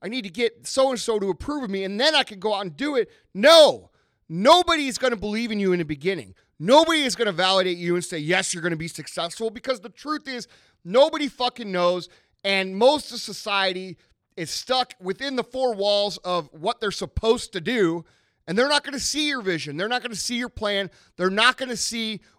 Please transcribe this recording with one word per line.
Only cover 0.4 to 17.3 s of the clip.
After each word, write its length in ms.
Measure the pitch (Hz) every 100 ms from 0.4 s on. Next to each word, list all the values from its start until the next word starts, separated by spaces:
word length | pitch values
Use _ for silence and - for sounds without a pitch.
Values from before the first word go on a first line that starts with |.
| 233 - -
so-and-so 540 | - 262 247 - 214
to 100 | 196
approve 360 | 170 - 294 240
of 40 |
me, 140 | 196
and 160 | 190 202
then 160 | 294 302
I 80 |
can 160 | 254 202
go 140 | 214
out 80 | 202
and 160 | 196 147
do 180 | 285 269
it." 160 | 170 _ _
No, 580 | 185 262 330 277 120 90 _ _ _ -
nobody 580 | 165 226 349 349 330 277
is 100 | 202
gonna 200 | 254 226
believe 340 | 208 208 233
in 80 | 208
you 140 | 190
in 60 | 180
the 60 | 151
beginning. 480 | 147 165 185 98 - _ -
Nobody 440 | 165 285 330 320
is 160 | 269 -
gonna 160 | 220
validate 440 | 165 185 190 185 175
you 180 | 175 175
and 100 | 170
say, 120 | 165
"Yes, 360 | 147 185 180
you're 100 | 180
gonna 140 | 170 165
be 100 | 165
successful," 600 | - 151 - 170 - 220
because 320 | 214 - 240
the 80 | 208
truth 360 | - 285 302 269
is, 220 | 247 - _ _ _ 170
nobody 420 | 220 302 311 285
fucking 420 | - 247 240 214
knows, 380 | 180 175 180 170 _ _ _ 196
and 320 | 196 190 190
most 340 | 247 302 -
of 80 | 233
society 800 | - - 214 202 190 185 185 170 _ _ _ -
is 120 | 165
stuck 420 | - - 254 247 -
within 340 | 180 190 277 254
the 80 |
four 300 | - 262 254
walls 440 | 202 202 202 202 -
of 280 | 180 180 147
what 260 | 151 180 -
they're 120 | 208
supposed 600 | - 165 - 220